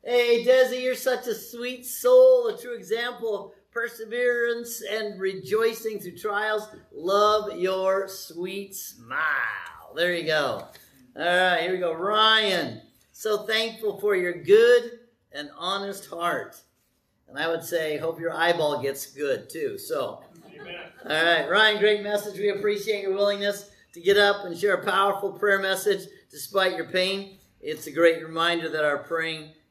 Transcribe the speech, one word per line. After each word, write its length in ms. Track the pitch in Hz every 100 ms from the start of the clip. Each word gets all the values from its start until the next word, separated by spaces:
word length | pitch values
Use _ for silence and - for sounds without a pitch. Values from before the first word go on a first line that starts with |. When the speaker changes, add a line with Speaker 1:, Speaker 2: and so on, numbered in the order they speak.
Speaker 1:
Hey, 400 | - 240 240 233 240
Desi, 340 | 262 254 254
you're 140 | 254
such 320 | 254 - 247 247
a 80 |
sweet 500 | 185 - 233 247 254
soul, 640 | - - 247 254 254 254 233
a 140 | -
true 160 | 247 233
example 600 | - 226 240 240 226 202
of 360 | 196 - _
perseverance 1080 | 233 226 - 220 233 247 240 233 233 233 - 190
and 320 | 214 208 185
rejoicing 760 | 190 190 - 220 226 226 220 214
through 200 | 190 170
trials. 500 | 214 202 214 214 208 - _
Love 680 | - 170 202 208 214 196 175
your 480 | 185 190 190 190 190
sweet 680 | - - 165 185 196 196 -
smile. 1160 | - - 117 135 156 139 117 101 85 80 - 135
There 180 | 175
you 120 | 175 156
go. 420 | 156 139 107 - - _ _ _ -
All 80 |
right, 380 | 170 175 185 170
here 100 | 170
we 60 | 185
go. 140 | 175
Ryan, 880 | 160 190 214 220 220 208 180 139 113 - _ _
so 340 | - 214 208
thankful 540 | 220 220 226 226 214 202
for 160 | 208
your 200 | 196 180
good 680 | 175 151 208 240 240 233 - _ _ _
and 180 | 143 147 151
honest 480 | 175 196 196 190 -
heart. 540 | 170 175 143 101 - _ _ _ _ _ _ _
And 100 | 135
I 100 | 160
would 160 | 165
say, 320 | - 170 156 147
hope 240 | 160 165
your 120 | 165
eyeball 500 | 151 170 170 151 143
gets 240 | 135 135 -
good, 420 | 135 143 120 -
too. 300 | 165 139 101
So, 440 | - 143 120 - - 170 -
Speaker 2:
Amen. 220 | - - 175 - -
Speaker 1:
all 60 | -
right, 380 | 156 165 165 143
Ryan, 320 | 190 220 208
great 220 | 208 208
message. 360 | 208 208 208 185
We 120 | 202
appreciate 520 | 196 208 208 220 202
your 120 | 196
willingness 560 | 190 202 202 202 196 - _ _
to 60 | 170
get 160 | 170 202
up 300 | 202 202 196
and 120 | 170
share 160 | 202
a 100 | 180
powerful 480 | 214 190 202 196 196
prayer 280 | - 208 196
message 480 | 190 190 208 180 - - _
despite 460 | 147 - 196 185 170
your 100 | 160
pain. 520 | 185 185 196 196 - _ _
It's 260 | 151 156 -
a 60 |
great 300 | 143 170 160
reminder 460 | 160 160 170 170 160
that 140 | 156
our 140 | 151 143
praying 520 | - 165 160 156 156 _ _